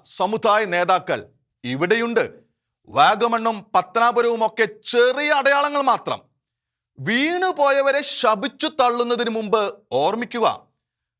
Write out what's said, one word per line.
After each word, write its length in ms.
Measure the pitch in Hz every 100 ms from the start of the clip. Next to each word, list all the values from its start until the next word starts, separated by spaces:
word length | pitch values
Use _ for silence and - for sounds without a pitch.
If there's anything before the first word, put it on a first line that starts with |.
| - -
സമുദായ 440 | 185 220 226 214 202
നേതാക്കൾ 540 | 175 180 185 180 123 101 _ _ _
ഇവിടെയുണ്ട്. 600 | 123 131 180 226 233 202 123 - _ _ _ _ -
വാഗമണ്ണും 680 | 117 165 208 233 226 226 214 -
പത്തനാപുരവും 680 | 185 175 226 233 233 240 233 220
ഒക്കെ 200 | - 214 214 -
ചെറിയ 380 | 233 247 262 294 294
അടയാളങ്ങൾ 420 | 269 285 294 285
മാത്രം. 380 | 269 214 156 107 _ _ _ _ _ _ _ -
വീണുപോയവരെ 1000 | 139 240 311 359 370 285 277 277 277 277 - -
ശപിച്ചു 500 | 214 208 269 - 311 302
തള്ളുന്നതിന് 520 | 247 240 240 240 233 220
മുമ്പ് 260 | 208 214 202 - _ 127
ഓർമ്മിക്കുക, 460 | 165 226 240 240 185 - _ _ _ _ _